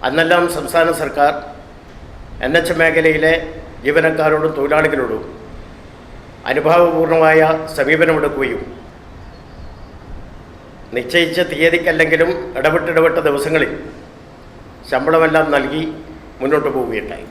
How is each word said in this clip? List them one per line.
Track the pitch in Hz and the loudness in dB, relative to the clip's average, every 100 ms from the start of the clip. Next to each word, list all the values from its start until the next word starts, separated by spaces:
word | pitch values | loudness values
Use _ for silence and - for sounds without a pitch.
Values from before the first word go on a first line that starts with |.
| 127 | -2
അന്നെല്ലാം | 143 165 175 175 165 | 0 2 2 2 -2
സംസ്ഥാന | 139 175 165 165 | -2 2 2 0
സർക്കാർ | 147 139 143 147 - - - - - - - - - - | -4 2 2 2 -8 -16 -20 -20 -20 -20 -18 -18 -16 -6
എൻ | 131 165 | 0 0
എച്ച് | 165 | 0
എം | 165 | 2
മേഖലയിലെ | 165 160 160 156 156 165 165 - - - | 2 4 2 4 2 2 -2 -12 -16 -6
ജീവനക്കാരോടും | 131 147 160 160 156 151 156 147 | 0 2 2 2 2 2 0 -2
തൊഴിലാളികളോടും | 139 151 156 143 120 107 - - - - - - - - - - - - - | 0 2 2 0 -2 -4 -8 -14 -16 -16 -18 -18 -20 -20 -20 -20 -20 -14 -4
അനുഭാവപൂർണമായ | 135 147 170 175 160 160 165 160 160 156 160 - - | 0 4 4 4 4 2 4 6 6 6 2 -2 -2
സമീപനമെടുക്കുകയും | 135 156 165 156 143 - 135 - - - - - - - - - - - - - - - - - - - - - - - - 120 | 0 4 4 2 0 -2 -4 -4 -10 -16 -20 -20 -20 -20 -18 -20 -20 -18 -16 -16 -20 -20 -16 -14 -14 -18 -20 -20 -20 -20 -8 -8
നിശ്ചയിച്ച | 123 170 165 165 175 | -2 0 0 0 -2
തീയതിക്കല്ലെങ്കിലും | 147 165 170 170 160 160 160 165 170 - 127 | 2 2 2 0 2 2 4 2 0 -6 -6
ഇടവിട്ടിടവിട്ട | 143 165 - 160 165 165 151 | -2 -2 0 2 2 2 0
ദിവസങ്ങളിൽ | 139 147 156 - - - - - - - - - - - - - | 0 0 0 0 -4 -12 -16 -20 -20 -20 -20 -20 -20 -20 -20 -4
ശമ്പളമെല്ലാം | 131 143 160 160 156 156 | -2 2 4 4 2 2
നൽകി | 143 135 151 160 - - - - - | 0 0 -4 -6 -8 -14 -18 -20 -6
മുന്നോട്ട് | 131 147 151 | 0 0 0
പോവുകയുണ്ടായി. | 131 120 110 104 135 - | -2 -4 -4 -6 -12 -14